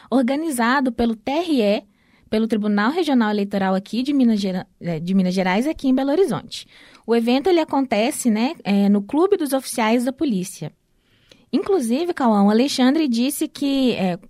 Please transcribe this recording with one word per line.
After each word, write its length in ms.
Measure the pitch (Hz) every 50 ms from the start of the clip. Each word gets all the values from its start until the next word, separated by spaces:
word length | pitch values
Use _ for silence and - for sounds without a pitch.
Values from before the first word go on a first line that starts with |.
| - _
organizado 840 | 233 269 254 247 269 294 330 330 269 240 226 233 262 285 254 254
pelo 240 | 240 - 240 233 220
T 140 | 214 _ 262
R 320 | 277 320 359 339 294 247
E, 200 | 208 202 208 269 - _ _ _ _ _ _ _ _ _
pelo 180 | - 220 226
Tribunal 440 | 220 233 214 208 208 208 208 208 240
Regional 400 | 311 370 330 311 269 240 220 214
Eleitoral 440 | 214 208 202 202 208 196 190 190 190
aqui 280 | 190 190 - 214 233
de 100 | 262 294
Minas 260 | 285 269 254 233 220 202
Gera-, 280 | 202 190 180 185 - - _ _
é, 220 | - 170 165 160
de 140 | 170 175 190
Minas 180 | 196 180 180
Gerais, 340 | 180 190 185 185 180 214 254
aqui 220 | 311 311 - - 262
em 60 | 254
Belo 160 | 269 269 277
Horizonte. 560 | 285 359 392 294 190 135 - - - - - - - - - - - - _
O 100 | 220 226
evento, 320 | 240 226 240 247 269 - 381
ele 120 | 359 330
acontece, 680 | 311 - 311 277 269 254 214 202 220 269 311 - - 240
né, 260 | 208 214 233 285 330 -
é, 240 | - - 202 202 202 196
no 100 | 208 202
Clube 380 | 202 - - 294 359 392 403 -
dos 160 | 311 254 269
Oficiais 500 | 269 - - - 247 220 214 233 254 240
da 80 | 269
Polícia. 600 | 262 - 330 285 214 185 180 - - - 156 - - _ _ _ _ _ _ _ _ _ _ _ - - _ _
Inclusive, 640 | - 311 415 - 392 349 247 226 240 294 349 349
Cauã, 300 | 349 - 269 233 214 202
o 80 | 196 208
Alexandre 580 | 214 226 262 285 - 262 247 254 285 320 311 254
disse 400 | 226 226 247 277 - - 311 -
que, 440 | - - 285 277 277 269 262 240
é, 260 | - - 190 185 170 - -